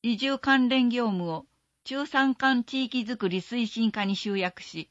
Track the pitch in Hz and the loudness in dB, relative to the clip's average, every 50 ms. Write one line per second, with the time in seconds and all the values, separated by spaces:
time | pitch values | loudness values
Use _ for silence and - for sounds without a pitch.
0 | - 233 233 202 262 269 277 262 - 277 269 262 254 247 262 262 247 240 233 247 | 0 0 0 0 0 -2 -2 0 2 4 4 4 4 4 4 4 4 2 2 0
1 | 240 220 196 180 175 170 160 160 - _ _ _ _ _ _ _ _ - 262 277 | 0 0 0 -2 -2 -4 -6 -6 -8 _ _ _ _ _ _ _ _ -8 -6 -6
2 | 285 294 - 269 269 269 262 _ - 269 262 247 233 - - 262 262 226 - 254 | -6 0 0 2 2 2 2 _ 2 2 2 2 0 -2 -2 -2 -2 -2 -2 -4
3 | 233 214 247 214 208 185 180 185 180 - 233 240 233 214 - 226 226 220 - 214 | -2 -4 -4 -2 -2 0 0 -2 -4 -4 -2 -2 -2 -2 0 0 0 0 2 0
4 | 202 196 196 - - 214 202 196 180 180 _ - - - - 165 156 _ | -2 -2 -2 -2 -2 -2 -2 0 -2 -2 _ -8 -18 -14 -12 -12 -12 _